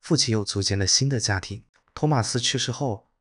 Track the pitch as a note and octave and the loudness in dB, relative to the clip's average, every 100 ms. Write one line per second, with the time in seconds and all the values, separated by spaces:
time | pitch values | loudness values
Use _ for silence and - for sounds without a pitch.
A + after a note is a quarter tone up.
0 | - E3 - A2 G2+ G2+ G2 G2 F#2+ - | 2 2 2 0 0 -2 0 0 2 2
1 | C3+ C3 - G2 - G2+ - _ _ - | 2 0 -2 -4 -4 -14 -16 _ _ -2
2 | D3+ C#3 G#2+ B2+ A#2 C3 - A#2+ C#3 G2+ | 2 2 2 0 0 0 -2 -2 -4 -4
3 | _ _ | _ _